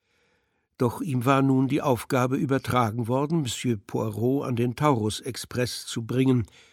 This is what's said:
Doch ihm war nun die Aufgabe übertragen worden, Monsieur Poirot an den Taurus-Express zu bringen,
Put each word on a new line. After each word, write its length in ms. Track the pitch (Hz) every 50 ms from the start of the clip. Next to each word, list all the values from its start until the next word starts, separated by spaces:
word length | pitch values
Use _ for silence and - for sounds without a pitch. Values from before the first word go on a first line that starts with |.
| _ _ _ _ _ _ _ _ _ _ _ _ _ _ _ -
Doch 220 | 127 117 - -
ihm 240 | 277 170 127 127 113
war 180 | 135 139 135 135
nun 260 | 135 135 131 135 123
die 140 | 143 143 -
Aufgabe 540 | 147 123 110 - - 139 127 127 127 131
übertragen 720 | 151 165 123 135 131 - - 123 123 120 107 107 120 117 110
worden, 320 | 127 135 147 147 175 165
Monsieur 360 | 143 117 - - - 127 117
Poirot 680 | 101 - - - 127 110 110 104 104 113 127 135 143 135
an 100 | 123 123
den 200 | 113 120 123 113
Taurus-Express 1080 | - 147 151 139 110 104 107 - - - 135 113 - - - - 120 123 117 - - -
zu 200 | - - 120 113
bringen, 400 | 117 120 131 131 135 127 123 104 - - - - _